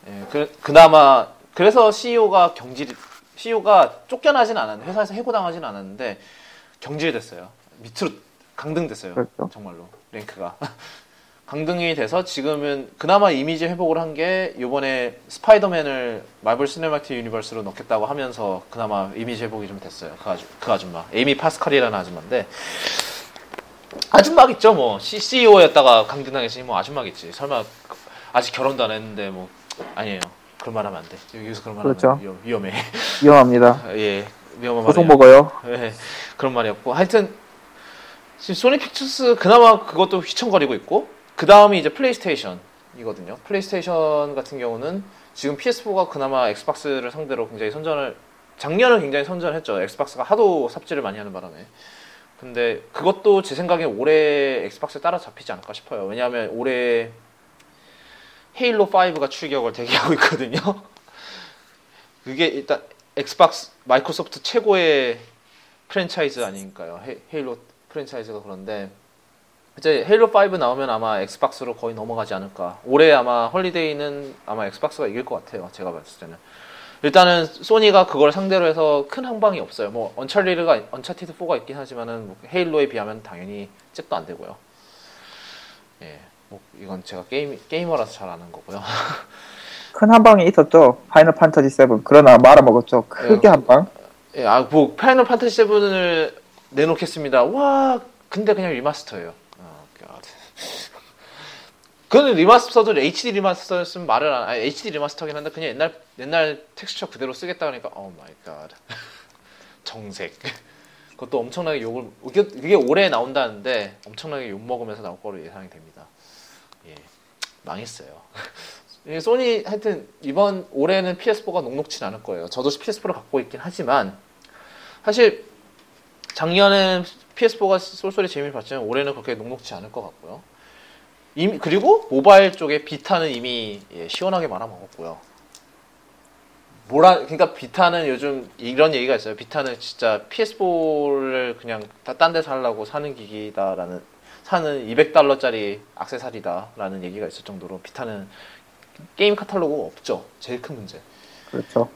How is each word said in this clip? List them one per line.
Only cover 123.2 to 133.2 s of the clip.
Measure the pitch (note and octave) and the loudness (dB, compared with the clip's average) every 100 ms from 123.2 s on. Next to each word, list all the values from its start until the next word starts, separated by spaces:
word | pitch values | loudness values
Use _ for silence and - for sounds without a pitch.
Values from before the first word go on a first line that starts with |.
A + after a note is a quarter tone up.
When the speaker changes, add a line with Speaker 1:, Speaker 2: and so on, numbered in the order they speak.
| - C3+ | -6 -8
Speaker 1:
있긴 | A#2+ A#2+ | -8 -14
하지만 | F3 - C3 C#3 F#3+ - _ _ _ _ - - - - | -16 -10 -2 -2 -2 -10 _ _ _ _ -20 -20 -20 -8
사실 | - G#3+ A3+ - - _ _ _ _ _ _ _ - | -4 4 4 2 -18 _ _ _ _ _ _ _ -18
작년엔 | - D#3+ F3+ G3+ G3 F#3+ F#3 F3 - _ - | -8 -2 2 4 4 2 -2 -6 -16 _ -2
피에스 | A#3 A3+ | -2 0
포가 | G3 F#3+ | -2 -2
쏠쏠히 | F#3 - G3 G3 F#3 | -4 -10 -8 -4 -4
재미를 | D3 C#3+ | -6 -10
봤지만 | C3 G#2 C3+ | -10 -12 -10
올해는 | A2 B2+ C#3+ | -4 -4 -4
그렇게 | C#3 A2+ A2+ | -8 -10 -10
녹록지 | A2+ B2 - G2 | -12 -16 -16 -18
않을 | G#2+ | -14
것 | A#2+ | -14
같고요. | G2 _ D#2+ A#2+ _ _ _ _ - _ _ _ _ | -16 _ -20 -20 _ _ _ _ -20 _ _ _ _
이미, | D3 F#3 G#3+ | -4 -4 -4
그리고 | D#3 F#3 C4+ A4 - | -4 0 2 2 0
모바일 | C3+ C#3 G3 F#3+ | 2 8 8 8
쪽에 | F3+ D#3 D3+ | 0 -4 -4
비타는 | - D3 - F3+ | -6 -14 -4 -2